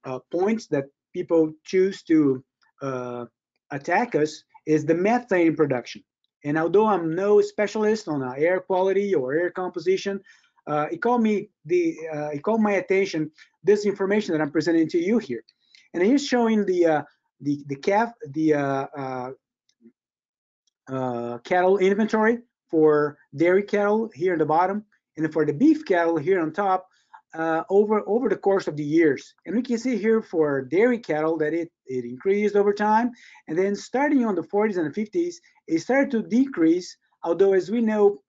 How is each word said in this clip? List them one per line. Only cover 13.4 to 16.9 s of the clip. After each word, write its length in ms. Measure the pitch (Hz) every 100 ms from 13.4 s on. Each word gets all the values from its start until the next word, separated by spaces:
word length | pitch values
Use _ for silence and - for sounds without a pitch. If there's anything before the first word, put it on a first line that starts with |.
| - _
this 240 | 170 208 208
information 460 | 196 196 208 208
that 80 | 156
I'm 100 | 151
presenting 360 | 160 156 165 160
to 100 | 170
you 180 | 175 226
here. 260 | - 117 _ _ _ _ _ 165
And 80 |
he's 240 | 196 277 285
showing 360 | 247 226 220 196
the, 180 | 180
uh, 160 | 165